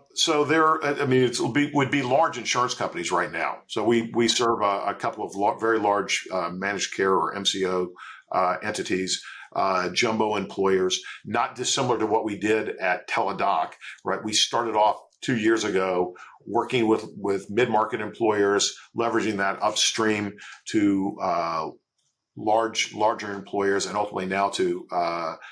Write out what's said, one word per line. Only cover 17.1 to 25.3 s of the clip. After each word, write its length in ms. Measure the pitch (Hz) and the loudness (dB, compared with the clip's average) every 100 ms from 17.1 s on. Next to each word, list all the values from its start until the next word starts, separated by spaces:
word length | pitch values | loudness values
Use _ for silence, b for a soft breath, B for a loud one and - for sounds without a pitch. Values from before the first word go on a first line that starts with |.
| 101 | -6
with 320 | 101 98 98 | -2 -2 -2
mid-market 520 | 104 120 107 110 113 | 0 2 2 0 -4
employers, 760 | 101 - 110 104 101 101 - - B 113 | -6 -2 2 4 4 4 0 -4 B -2
leveraging 380 | 117 110 104 98 | 0 2 0 0
that 260 | 98 95 | -2 0
upstream 720 | 107 - - - 110 104 101 - B B - | 0 2 0 2 2 2 -2 -8 B B -2
to, 460 | 110 101 98 95 - | 2 4 2 0 -2
uh, 460 | 92 85 82 82 78 - _ _ _ _ _ - | -2 0 -2 -2 -6 -10 _ _ _ _ _ -6
large, 560 | 110 110 113 - - | 0 2 2 -2 -4
larger 380 | 107 107 117 104 | 0 0 0 -4
employers, 540 | 101 95 101 98 98 92 | -8 -6 0 2 0 0
and 100 | 104 | -2
ultimately 300 | 104 95 92 | -4 -4 -2
now 220 | 98 98 | 0 0
to, 360 | - 90 90 - | 0 0 -2 -4
uh, 440 | 90 85 85 82 | -2 -2 -2 -6